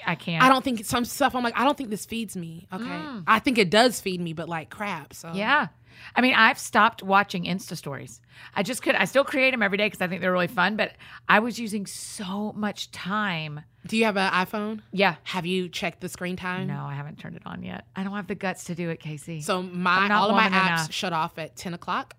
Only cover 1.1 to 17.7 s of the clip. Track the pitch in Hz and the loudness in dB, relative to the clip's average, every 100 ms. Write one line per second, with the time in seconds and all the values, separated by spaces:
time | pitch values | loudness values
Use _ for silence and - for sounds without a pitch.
1.1 | - 262 262 240 220 262 285 240 208 - | 0 0 2 0 2 2 2 -4 -8 -6
2.1 | 226 220 190 165 165 - 185 247 - 311 | -6 -6 -8 -10 -12 -12 -10 -8 -8 -10
3.1 | 233 175 214 - 233 185 208 247 196 196 | -4 2 2 4 2 6 6 6 4 -4
4.1 | 180 170 160 160 170 151 - 208 170 139 | -4 -4 -6 -6 -6 -8 -8 -8 -8 -10
5.1 | - 165 185 214 285 175 - _ - - | -16 -10 -4 2 2 2 -6 _ -20 -6
6.1 | - 254 214 220 - - 233 220 - 190 | 2 4 6 6 4 2 4 4 4 4
7.1 | 196 202 95 87 180 - 165 151 127 123 | 4 4 -2 -4 -4 -6 -10 -8 -10 -12
8.1 | - _ - - 190 196 247 - 214 190 | -18 _ -20 -8 -4 -2 -2 2 2 4
9.1 | 262 269 - 262 254 202 196 214 - 180 | 4 2 4 2 4 2 2 0 0 -4
10.1 | 180 185 180 175 226 180 214 196 - - | 0 0 2 2 2 2 2 -2 -6 -20
11.1 | - - 202 233 226 226 214 185 - - | -4 4 6 4 -2 -6 -6 -6 -10 -12
12.1 | - 185 196 214 - 208 - - - 175 | -10 -6 -4 -6 -4 -4 -4 -10 -10 -4
13.1 | 214 208 165 156 147 - _ - 220 226 | -2 -2 -2 -6 -10 -14 _ -4 0 2
14.1 | 196 190 180 185 214 208 220 - 190 190 | 2 2 2 0 -2 -4 -6 -6 2 2
15.1 | 160 - 185 170 185 180 - 180 - 180 | 2 -6 -6 -2 -2 -2 -4 -6 -6 -10
16.1 | - 180 185 185 185 185 143 143 143 147 | -8 -6 -6 -6 -6 -4 -6 -8 -8 -10
17.1 | 151 160 165 - 180 180 | -12 -14 -14 -12 -12 -10